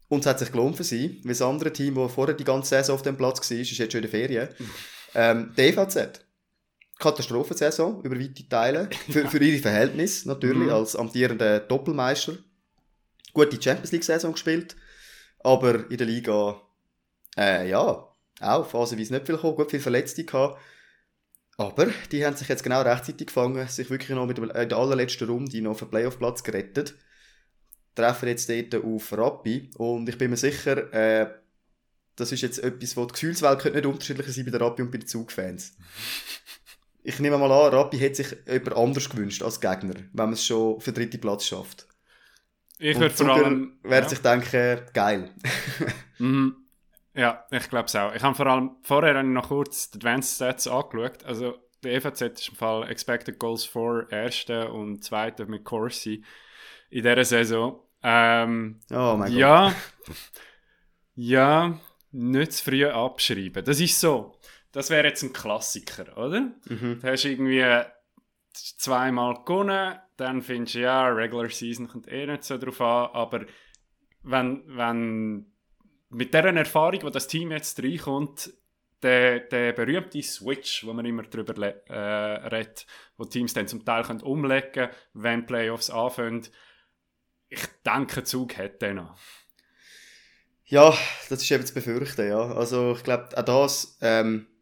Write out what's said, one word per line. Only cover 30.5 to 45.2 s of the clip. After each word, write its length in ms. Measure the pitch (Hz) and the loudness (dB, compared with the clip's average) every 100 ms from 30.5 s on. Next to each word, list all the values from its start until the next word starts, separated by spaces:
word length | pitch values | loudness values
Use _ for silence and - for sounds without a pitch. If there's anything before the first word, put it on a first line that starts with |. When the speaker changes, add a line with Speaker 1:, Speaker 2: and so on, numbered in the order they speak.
| 135 - 135 - | -2 -2 -2 -2
Speaker 1:
äh, 400 | 113 110 110 107 - _ _ _ _ _ _ _ - | 0 2 2 0 -4 _ _ _ _ _ _ _ -8
das 140 | 120 | -6
ist 80 | 131 | -4
jetzt 180 | 123 - | -6 -4
etwas, 320 | 123 123 123 - | -6 -6 -8 -6
wo 80 | 120 | -6
die 60 | |
Gefühlswelt 480 | - 160 170 147 139 | -6 -6 0 2 2
könnte 180 | 151 143 | 0 0
nicht 60 | 147 | -2
unterschiedlicher 460 | 135 - 135 135 | -2 -6 -8 -8
sein 140 | 127 127 | -8 -6
bei 60 | |
den 100 | 120 | -2
Rappi 200 | 120 120 | -2 -2
und 80 | 123 | -6
bei 60 | 120 | -8
den 80 | 107 | -8
Zug-Fans. 680 | 113 117 - 92 90 - - | -10 -8 -8 -8 -10 -16 -20
Speaker 2:
<laughs> 40 | - - - - - - - - - - _ _ - | -20 -14 -10 -10 -12 -16 -18 -20 -20 -20 _ _ -10
Speaker 1:
Ich 120 | 127 | -2
nehme 180 | 143 143 | 2 4
mal 140 | 139 | 6
an, 200 | 135 147 | 8 8
Rappi 280 | 131 139 135 | 6 4 2
hätte 240 | 139 135 | 0 0
sich 120 | 135 - - | -6 -8 -2
jemand 260 | 127 - - | -2 0 2
anders 320 | 120 139 135 | 2 2 -4
gewünscht 360 | 117 101 101 | -4 -6 -4
als 180 | 113 - | -6 -4
Gegner, 320 | 101 92 95 | -2 -2 -4
wenn 160 | 92 - | -10 -10
man 200 | - 110 | -4 -2
es 100 | 113 | -2
schon 380 | - 113 113 110 | -2 2 2 0
für 100 | - | -4
den 120 | 113 | -4
dritten 180 | 113 - | -6 -4
Platz 240 | 107 104 - | -4 -4 -4
schafft. 400 | 98 - - - _ _ _ _ _ _ _ _ - | -8 -10 -18 -20 _ _ _ _ _ _ _ _ -4
Speaker 2:
Ich 160 | 151 131 | 0 4
Speaker 1:
Und 60 | |
Speaker 2:
würd 80 | 123 | 4
vor 160 | - 143 | 4 6
Speaker 1:
Zucker 180 | 131 143 | 6 6
Speaker 2:
allem, 320 | 131 131 - | 4 -2 -8
Speaker 1:
wird 200 | - 131 127 | 2 4 4
Speaker 2:
ja. 40 | |
Speaker 1:
sich 100 | 131 | 2
denken, 580 | 123 123 123 123 123 120 - | 4 4 2 2 2 0 -2
geil. 380 | - 101 101 | 0 2 2